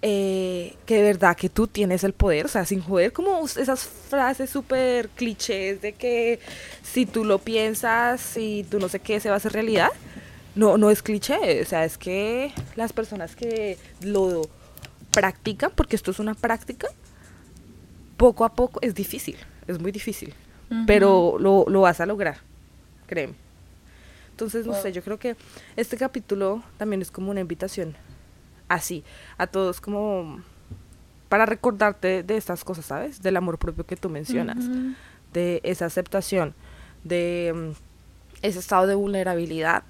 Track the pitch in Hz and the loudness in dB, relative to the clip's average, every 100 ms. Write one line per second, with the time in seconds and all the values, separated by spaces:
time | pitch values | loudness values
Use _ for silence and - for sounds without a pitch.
0 | 220 202 196 190 185 180 175 - - 220 | 0 0 0 0 -2 -4 -8 -14 0 4
1 | 208 196 190 151 185 - 220 - 202 180 | 6 6 4 4 0 0 -2 0 0 2
2 | 196 190 202 151 220 - 175 196 165 190 | -2 2 2 2 0 -2 -2 -4 -2 2
3 | 185 - 359 370 311 - 254 262 - - | 2 0 -2 0 -2 -4 -2 -2 -6 -14
4 | - 277 254 269 262 285 254 254 254 247 | -4 0 0 0 -4 -6 -4 0 0 0
5 | 220 - 247 208 - 196 190 196 208 208 | -4 -6 -6 -6 -6 -4 -4 -6 -8 -6
6 | 247 240 233 233 - - - - - - | -4 0 0 -2 -6 -18 -18 -18 -6 -2
7 | 247 226 214 196 208 226 220 220 240 226 | 0 0 2 2 2 -2 -2 -2 0 0
8 | 240 247 - - 220 208 185 202 185 190 | 0 -2 -6 -6 -4 -6 -4 -2 -2 -4
9 | - 214 214 202 214 214 220 214 190 587 | -4 -4 0 0 0 -2 0 2 2 0
10 | - - - - - - 214 180 214 208 | -12 -18 -18 -20 -12 4 6 8 6 6
11 | - 214 - 302 349 143 - 165 160 - | 2 -4 -2 0 2 2 2 0 -2 -2
12 | - 185 208 240 277 - - - 226 - | -6 -4 -2 -4 -4 -8 -12 -6 -6 -4
13 | 220 208 165 - 233 226 208 180 - - | -6 -8 -12 -8 -6 -4 -4 -6 -12 -12
14 | 185 202 190 175 156 - - - - - | -2 0 2 0 -4 -8 -20 -20 -20 -20
15 | - - 190 - 220 202 311 - 311 220 | 0 2 2 0 -8 -4 -4 0 0 0
16 | - 190 214 214 240 226 - 247 523 - | -4 -6 -6 -4 -4 -4 -6 -12 -12 -12
17 | - - - - - - - - - - | -20 -20 -20 -20 -20 -20 -20 -20 -20 -20
18 | - - 247 220 226 - 247 - 247 185 | -20 6 6 6 0 2 -2 0 -4 -2
19 | 202 - - - - - - 175 175 202 | -6 -6 -10 -12 -18 -20 -10 -6 -6 -6
20 | - 208 - - - - - 226 220 208 | -8 -10 -12 -18 -20 -20 -8 -4 6 8
21 | 196 190 175 - 196 196 - 196 185 170 | 10 8 6 4 6 6 6 6 6 4
22 | 170 208 185 143 - - - - - - | -2 0 -2 -4 -16 -20 -20 -20 -20 -20
23 | - 170 131 131 - - - - - - | -8 -6 -6 -10 -20 -20 -20 -20 -20 -20
24 | - - - - 226 220 226 208 196 180 | -20 -20 -20 -10 -6 -6 -6 -6 -6 -8
25 | 180 214 254 226 - - - - 226 233 | -8 -8 -6 -8 -14 -20 -16 -6 -6 -2
26 | 262 262 208 196 196 214 226 - 208 190 | -4 -4 -6 -2 0 -2 -8 -8 -4 -4
27 | 180 - 190 202 175 165 190 - 160 147 | -6 -8 -6 -6 -6 -6 -8 -6 -8 -10
28 | - - - - - - - 175 - 175 | -20 -20 -20 -20 -20 -20 -4 -2 -2 -10
29 | - - - - 180 190 185 180 - 202 | -12 -20 -20 -6 -4 0 -2 -2 -6 -4
30 | 214 190 165 - - - - - - - | -2 -4 -6 -14 -18 -20 -20 -20 -20 -20
31 | - - - 202 220 226 247 208 214 202 | -20 -20 2 4 4 4 0 2 2 2
32 | 185 190 175 220 - 175 - 175 160 139 | 0 0 0 -4 -2 -8 -6 -10 -8 -8
33 | 277 247 190 185 180 160 170 160 165 175 | -8 -4 0 0 0 -2 -4 -4 -8 -8
34 | 190 156 151 240 233 240 247 254 254 262 | -8 -8 -4 -2 -2 -4 -4 -4 -4 -8
35 | - - - 175 175 175 - 180 170 175 | -16 -20 -8 -2 -2 -2 -4 -4 -4 -4
36 | 175 196 185 190 156 - - - - - | -2 -4 -2 -2 -2 -6 -20 -20 -20 -20
37 | 160 175 175 175 170 165 160 151 - - | -4 -2 -2 -2 -4 -4 -8 -12 -18 -20
38 | - - _ - 202 180 180 190 190 196 | -20 -20 _ -6 -6 -6 0 2 4 2
39 | 202 196 185 175 170 160 160 170 - | 0 -2 -2 -2 -4 -2 0 0 -2